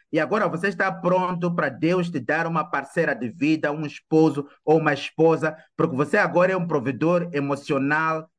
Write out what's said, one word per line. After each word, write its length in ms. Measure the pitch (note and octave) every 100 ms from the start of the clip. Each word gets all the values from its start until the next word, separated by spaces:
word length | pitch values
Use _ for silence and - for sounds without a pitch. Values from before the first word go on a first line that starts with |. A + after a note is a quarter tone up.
| -
e 120 | D#3
agora 260 | D#3 G#3+ F#3+
você 220 | E3+ G3
está 200 | G3 G3
pronto 640 | F3 F3 F#3 F3+ F3 F3
para 140 | E3+ D3
Deus 420 | A#2+ D#3+ F#3 E3+
te 100 | D3+
dar 280 | A#2 D#3 E3
uma 160 | E3
parceira 500 | D3+ C#3+ C3+ - D#3
de 160 | B2 A#2
vida, 440 | A2 C#3+ D#3 D3+
um 120 | D3 D3+
esposo 640 | - - D#3+ D#3+ C#3 C#3+ _
ou 160 | - D#3+
uma 140 | D#3
esposa, 600 | C#3 - - D#3+ D#3 D#3 D#3 - -
porque 200 | D#3+ B2+
você 200 | D3 G#3
agora 360 | F3+ D3+ F#3
é 20 | F#3+
um 100 | E3+
provedor 640 | D3+ B2 A#2+ D#3+ F3 E3+
emocional, 960 | D3 C#3 C#3 - C#3 C#3 D3+ D#3+ D#3+ D#3